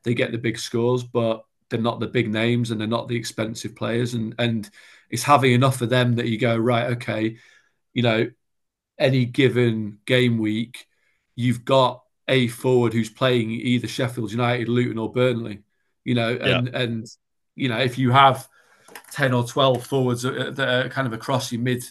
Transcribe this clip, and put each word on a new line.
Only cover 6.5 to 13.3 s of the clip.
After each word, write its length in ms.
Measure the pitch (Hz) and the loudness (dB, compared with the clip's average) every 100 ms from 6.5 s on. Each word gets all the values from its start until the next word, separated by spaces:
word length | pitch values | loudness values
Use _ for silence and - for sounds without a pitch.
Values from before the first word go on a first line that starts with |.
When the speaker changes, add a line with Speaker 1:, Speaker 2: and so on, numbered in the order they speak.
| 113 | 2
Speaker 1:
Right, 360 | 113 117 120 | 2 0 0
okay, 460 | 120 120 110 110 110 _ _ _ _ _ | -4 -4 -4 -4 -6 _ _ _ _ _
you 100 | 127 | 0
know, 280 | 120 110 120 _ _ _ _ _ _ - | 2 2 0 _ _ _ _ _ _ 0
any 260 | 147 131 | 2 4
given 760 | 120 123 131 117 120 113 104 107 - | 2 4 4 4 2 0 -6 -12 0
game 320 | 127 123 117 | 2 4 2
week, 480 | 107 107 117 - - _ _ _ _ | 0 -2 -6 -12 -20 _ _ _ _
you've 300 | - 123 120 | -2 -2 0
got 380 | - 135 123 120 _ _ - | 2 4 4 0 _ _ 0
a 200 | 135 120 | 0 0
forward 440 | - 131 127 120 | -2 2 2 2
who's 180 | 113 107 | 0 -4
playing 400 | - 131 | -2 0